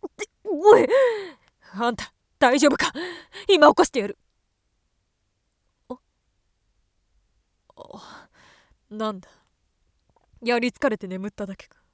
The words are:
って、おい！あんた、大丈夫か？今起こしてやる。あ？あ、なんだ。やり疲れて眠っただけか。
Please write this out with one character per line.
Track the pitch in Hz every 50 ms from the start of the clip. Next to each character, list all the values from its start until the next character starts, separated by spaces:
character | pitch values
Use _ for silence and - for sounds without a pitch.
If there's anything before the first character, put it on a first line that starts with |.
| -
っ | 302 _
て、 | _ 415 - _ _ _
お | 427 392 294 330 415 427
い！ | - - - 453 539 539 494 453 427 392 359 285 _ _ _ _ _ _ - -
あ | 190 233 240 233
ん |
た、 | - - - _ _ _ _ _ _
大 | - 247 247 277
丈 | 240 294
夫 | 269
か？ | - - - - 277 339 359 349 - - _ _ - - -
今 | 403 330 294 294
起 | -
こ | - 349
し | -
て | _ -
や | 196 208
る。 | - _ _ _ _ _ _ _ _ _ _ _ _ _ _ _ _ _ _ _ _ _ _ _ _ _ _ _ _ _ _ _ _ _ _ _
あ？ | 254 - _ _ _ _ _ _ _ _ _ _ _ _ _ _ _ _ _ _ _ _ _ _ _ _ _ _ _ _ _ _ _ _ _ _ _
あ、 | - - - - - - - - - - _ _ _ _ _ _ _ _ _ _ _ _ _
な | 208 214 220 214 208
ん | 185
だ。 | 180 _ _ _ _ _ _ _ _ _ _ _ _ _ _ _ _ _ _ _ _ _ _ _ -
や | 226 240 233
り | 233 247 -
疲 | - - 277
れ | 214 -
て | -
眠 | 185 185 190 190 208
っ |
た | _ - 208
だ | 190 190
け | - - _
か。 | _ _ _ _